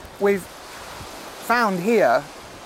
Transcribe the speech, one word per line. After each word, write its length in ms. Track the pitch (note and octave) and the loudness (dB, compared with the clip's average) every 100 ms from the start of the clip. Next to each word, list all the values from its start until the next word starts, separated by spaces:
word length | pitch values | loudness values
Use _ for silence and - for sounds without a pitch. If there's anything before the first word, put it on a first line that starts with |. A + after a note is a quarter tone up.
| - - | -18 0
we've 260 | G3+ G3+ - - - - - - - - - - | 2 2 -2 -14 -18 -16 -14 -14 -14 -14 -14 -8
found 340 | - A#3 A3+ F#3+ | 0 4 4 2
here 460 | F3+ A#3 C#3+ B2+ D3 - - - | 2 6 6 4 2 -10 -18 -16